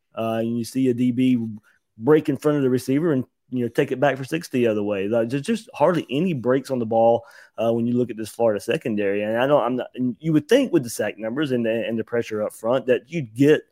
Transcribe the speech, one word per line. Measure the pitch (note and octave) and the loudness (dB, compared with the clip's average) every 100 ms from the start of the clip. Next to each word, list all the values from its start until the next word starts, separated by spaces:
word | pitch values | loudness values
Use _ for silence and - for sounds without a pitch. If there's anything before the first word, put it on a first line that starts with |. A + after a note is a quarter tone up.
| _ A2 | _ -6
Uh, | A2+ A2+ | -4 -2
and | A2+ A#2 | -2 -4
you | A2+ | -4
see | C3 C3 | 0 0
a | A#2+ | 2
D | B2 | 0
B | A#2+ B2+ B2 A2+ G#2 _ _ _ - | 2 2 2 -2 -8 _ _ _ -4
break | A#2+ D#3 D#3 | 4 4 2
in | C3 | -2
front | D3+ D3 | 0 0
of | |
the | C3 | 2
receiver | B2+ C3 C#3 E3+ | 0 0 0 0
and, | C3 - _ _ | -2 -4 _ _
you | B2+ | -4
know, | A#2 | -2
take | - C#3 | -2 -2
it | B2+ | 2
back | C#3+ C3+ | 0 0
for | |
six | C3 D#3+ - | -4 -8 -4
the | B2+ A2+ | 0 2
other | G#2+ | 0
way. | G#2 G2+ G2+ | -2 -2 0
Like, | A#2 A#2+ | 0 0
there's | C#3 | -4
just | C#3 A3 - - | -4 -6 -6 0
hardly | D#3 E3 - | 2 2 -2
any | C3+ F#3 | -2 -2
breaks | C#3+ A#2+ C3+ C3+ | -2 0 0 -2
on | B2+ | -6
the | A2 | 0
ball, | A2+ A#2 A#2 - - - - | 4 4 4 -2 -20 -16 -4
uh, | A2+ | 0
when | A#2 A#2 | 0 0
you | |
look | A#2+ A#2+ | 0 -2
at | G#2+ | -6
this | G#2+ | -10
Florida | - A#2 G2+ | 0 0 0
secondary. | - D#3 B2+ G#2 G2+ G2+ | -2 -4 -2 -2 0 -2
And | G#2 A2+ | -2 0
I | C3+ | 2
don't, | C#3+ | 2
I'm | A#2 B2+ | 2 -2
not, | - | -6
and | - B2+ A2 | -4 -4 -2
you | D#3+ | 0
would | D3+ D3 | 0 4
think | C4 A#3 | 2 4
with | E3+ | 0
the | A#2+ | -2
sack | - G#2 G2 | -4 -6 -4
numbers | A2 C3 D3 | -6 -4 -2
and | B2 | 0
the, | A2+ A#2 G2 | 0 -2 -2
and | A2+ | -4
the | |
pressure | - A#2 - G#2+ | -2 -4 -4 -6
up | G#2 | -6
front | - A2+ C3 A#2+ | -4 -2 0 2
that | A#2 - | 0 -2
you'd | E3+ A#2 A#2 | -8 -6 2
get | C#3+ C#3+ - | 4 4 0